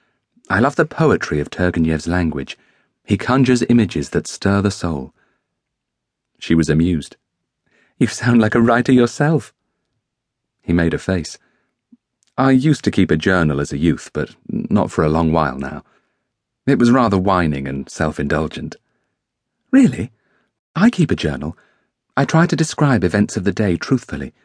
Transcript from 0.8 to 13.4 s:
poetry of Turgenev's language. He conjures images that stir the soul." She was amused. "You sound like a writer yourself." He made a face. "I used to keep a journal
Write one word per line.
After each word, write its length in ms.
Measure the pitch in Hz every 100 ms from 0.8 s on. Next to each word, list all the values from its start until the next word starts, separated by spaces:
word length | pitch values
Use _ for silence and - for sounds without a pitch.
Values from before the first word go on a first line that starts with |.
| 156
poetry 540 | - 160 90 - 76
of 100 | 73
Turgenev's 580 | - 90 87 80 78 82
language. 500 | 90 82 71 67 - _ _ _ _
He 140 | - 101
conjures 460 | - 131 127 123 -
images 400 | 120 101 78 71
that 180 | 85 -
stir 340 | - 98 101
the 100 | 101
soul." 420 | - 87 73 69 _ _ _ _ _ _ _ _ _ _ _ _ -
She 160 | - 82
was 120 | 76
amused. 480 | 78 87 80 - - _ _ _ _ _ _ _ -
"You 100 | 117
sound 340 | - 117 120
like 140 | 107 120
a 60 |
writer 300 | 117 120 120
yourself." 600 | 127 120 - 147 156 - _ _ _ _ _ _ _ _ _ _ _
He 120 | -
made 200 | 85 82
a 40 | 78
face. 400 | - 92 73 - _ _ _ _ _ _ _ _ _ -
"I 140 | 135
used 320 | 131 151 147
to 80 | -
keep 200 | - 90
a 120 | 80 95
journal 320 | 92